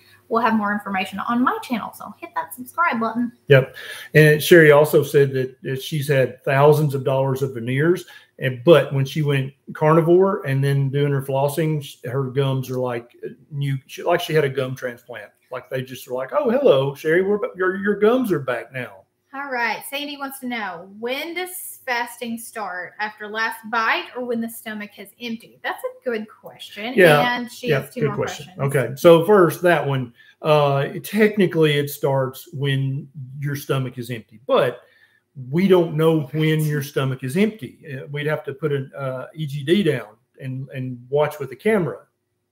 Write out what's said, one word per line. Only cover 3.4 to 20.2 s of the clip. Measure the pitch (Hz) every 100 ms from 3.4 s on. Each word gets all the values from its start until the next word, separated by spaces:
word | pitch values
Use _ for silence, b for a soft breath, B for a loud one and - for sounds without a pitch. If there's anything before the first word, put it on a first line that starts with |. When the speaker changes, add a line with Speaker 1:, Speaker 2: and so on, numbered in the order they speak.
| -
Speaker 2:
Yep. | 135 131 B B B B
And | 151 151 151
Sherry | - 175 151
also | 143 151 160
said | 135 147 135
that, | 131 127 -
that | 135 131
she's | - 156 135
had | 135 123 -
thousands | 147 135 147 147 147
of | 131
dollars | 135 135 135 131
of | 127
veneers. | 113 117 131 160 180 - B B -
And, | 135 123
but | 123 147 131
when | 139 135
she | 160
went | 143 139 135 - -
carnivore | - 156 165 160 180 196 208 139
and | 135
then | 139 139 135
doing | 143 143
her | 139
flossing, | 139 135 143 170 156 151
sh-, | 143 -
her | 123 131
gums | 127 127 139 131 127
are | 127
like | 123 120 - _ 123 - -
new, | 143 143 135 -
she, | -
like | 170 175
she | -
had | 156
a | 139
gum | 131 131 127
transplant. | 127 117 - 110 101 _ -
Like | 127 -
they | 131
just | 127 123 -
were |
like, | 127 131
"Oh, | 294 262
hello, | 262 247 135 139
Sherry, | 139 156 175
we're, | 190 208 - 180
your, | 185 196
your | 202 202
gums | 208 262 214
are | 156
back | 127 117 110
now." | 131 113 95 _ _ _
Speaker 1:
All | 269 285
right. | 247 233 214 -
Sandy | 285 285
wants | 277